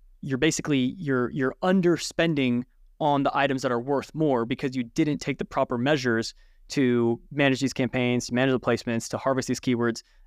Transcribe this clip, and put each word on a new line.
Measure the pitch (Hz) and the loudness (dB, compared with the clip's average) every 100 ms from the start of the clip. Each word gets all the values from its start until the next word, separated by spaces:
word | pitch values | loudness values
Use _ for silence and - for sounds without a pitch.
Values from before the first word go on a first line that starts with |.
| - - | -20 -14
you're | 143 131 | -6 0
basically, | 156 - 156 139 127 190 | 0 0 0 0 0 -2
you're, | 147 127 123 | -2 0 0
you're | 151 131 - | -2 -2 0
underspending | 185 190 175 160 - - 170 147 127 120 120 _ - _ | 2 4 4 2 -2 -2 0 2 2 0 -2 _ -20 _
on | 151 143 | 0 2
the | 139 139 | 0 0
items | 139 135 | 0 0
that | 131 | -2
are | 120 | -2
worth | 127 139 - | 0 -2 -2
more | 147 156 123 | -2 2 2
because | 117 127 143 131 | 0 -2 -4 -4
you | |
didn't | 117 - 151 143 | -4 0 0 0
take | - 135 | -4 -6
the | |
proper | - - 131 120 | -4 -2 -2 0
measures | 131 156 127 113 113 - - - - | 0 2 2 0 -2 -8 -20 -20 -6
to | 147 127 120 117 117 - | 0 2 4 2 0 -4
manage | 139 139 127 | 0 2 2
these | 131 | -2
campaigns, | - 123 - 123 123 - | -2 -2 0 0 0 0
to | |
manage | 120 135 | 0 2
the | 127 | 0
placements, | - 120 - 117 - | 0 -2 -2 -6 -4
to | 123 | -4
harvest | 135 131 127 | -2 -2 -2
these | 123 | -4
keywords, | - 117 117 113 - - | 0 0 0 -2 -10 -20